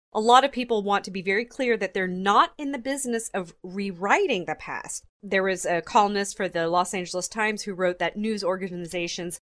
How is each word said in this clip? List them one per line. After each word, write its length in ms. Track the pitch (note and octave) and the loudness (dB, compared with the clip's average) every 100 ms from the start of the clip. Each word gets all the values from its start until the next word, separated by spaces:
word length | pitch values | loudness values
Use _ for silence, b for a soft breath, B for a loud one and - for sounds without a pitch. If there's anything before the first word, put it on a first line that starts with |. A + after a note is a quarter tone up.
| _ | _
a 80 | A3 | 0
lot 240 | A3 B3 C#4 | 8 8 8
of 60 | |
people 280 | B3+ A#3+ A3 | 0 -2 -2
want 220 | G3+ G3+ G3 | 2 0 0
to 60 | |
be 100 | F#3+ | -6
very 220 | F#3 G3 | -2 -2
clear 320 | A#3+ - B3+ A3 | -2 -4 0 0
that 160 | F#3+ | 0
they're 140 | G3 F#3 | -2 -2
not 460 | F3+ G3 A3 E4 - | -2 4 4 4 0
in 140 | C#4+ | -8
the 60 | C#4 | -6
business 520 | B3+ C#4 B3 A3+ A3+ | -4 -4 -2 -4 -4
of 200 | G3 E3+ - | -6 -6 -12
rewriting 840 | F#3 F#3+ G3 E3+ G3+ D4+ F#4+ G3+ D#3 | -10 -6 -6 -4 2 4 4 0 -2
the 100 | D#3 | -6
past. 480 | - C3 - - - _ | -8 -10 -10 -12 -14 _
There 200 | G3+ G3 | -2 0
was 220 | F#3+ F#3 - | 2 0 0
a 160 | E3+ | -2
columnist 560 | E3 A#3 G3+ G#3 G3+ - | 2 4 4 2 -4 -4
for 100 | F#3 | -4
the 200 | E3+ E3 | -2 0
Los 240 | F3 F3+ | 2 0
Angeles 340 | G3 F3 F3+ F3 | -4 -6 -6 -6
Times 360 | A3+ G#3+ G#3+ | -2 -2 -2
who 100 | - | -8
wrote 260 | F3+ F#3 F3+ | -2 0 0
that 160 | E3+ G#3 | -4 -2
news 260 | G#3+ G#3+ | -4 -2
organizations 960 | F#3 F#3+ F#3 F3 E3+ F3+ E3+ - F3 - - | -2 -2 -4 -8 -6 -4 -4 -6 -8 -8 -14